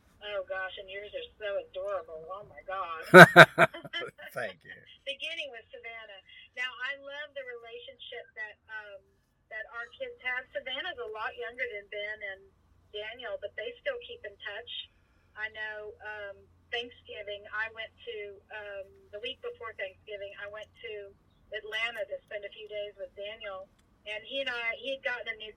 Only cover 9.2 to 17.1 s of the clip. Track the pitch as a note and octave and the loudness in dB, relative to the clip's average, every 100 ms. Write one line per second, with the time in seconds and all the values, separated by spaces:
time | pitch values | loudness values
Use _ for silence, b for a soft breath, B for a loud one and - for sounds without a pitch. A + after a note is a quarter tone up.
9.2 | _ _ - A3 - A#3 A#3+ - B3+ A#3+ | _ _ -14 -12 -10 -10 -12 -10 -10 -8
10.2 | B3 B3 - - A#3+ C4 F4+ B3+ A3 G#3+ | -6 -6 -6 -8 -6 -6 -6 -8 -8 -6
11.2 | A3+ - A#3+ B3 B3+ G#3 G3+ G#3 G#3 G#3+ | -8 -6 -10 -6 -6 -6 -10 -8 -8 -8
12.2 | G#3 F#3+ G3 - - - - G#3 G#3+ A#3+ | -10 -12 -16 -20 -20 -20 -14 -10 -10 -10
13.2 | A#3+ G3 G3+ - A3 - D5 B3 - A#4+ | -8 -8 -8 -8 -8 -6 -6 -6 -8 -14
14.2 | - G4+ - G#4 A#4+ - - - - - | -14 -12 -12 -10 -10 -12 -12 -18 -20 -20
15.2 | - - G#3+ G#3+ G#3+ G#3+ G#3+ - G#3+ G#3+ | -20 -10 -10 -8 -8 -8 -12 -12 -12 -10
16.2 | G3+ G3 G3 - - A#3+ A#3+ - - | -12 -14 -20 -20 -8 -6 -6 -12 -16